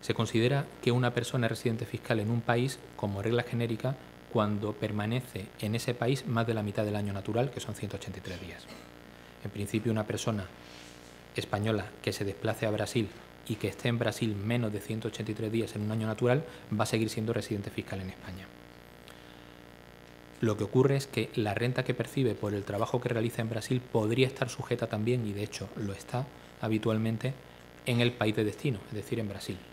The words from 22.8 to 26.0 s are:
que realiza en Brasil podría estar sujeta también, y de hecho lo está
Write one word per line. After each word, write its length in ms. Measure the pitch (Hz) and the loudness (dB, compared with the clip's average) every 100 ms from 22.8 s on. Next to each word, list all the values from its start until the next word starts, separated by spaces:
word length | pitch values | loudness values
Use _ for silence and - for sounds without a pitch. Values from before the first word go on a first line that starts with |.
| 113 123 | 2 2
que 80 | 120 | 2
realiza 340 | 117 113 - | 0 0 0
en 60 | 113 | -2
Brasil 320 | 113 - 127 | -2 0 0
podría 480 | - 117 107 117 127 | 2 2 4 4 4
estar 220 | 131 120 | 4 -2
sujeta 380 | - 120 120 117 | -2 -2 0 0
también, 380 | 110 110 123 110 | 0 2 2 2
y 60 | |
de 100 | 101 | -2
hecho 280 | 104 - 98 - | -4 -6 -8 -6
lo 160 | 104 | -4
está 340 | 98 | -6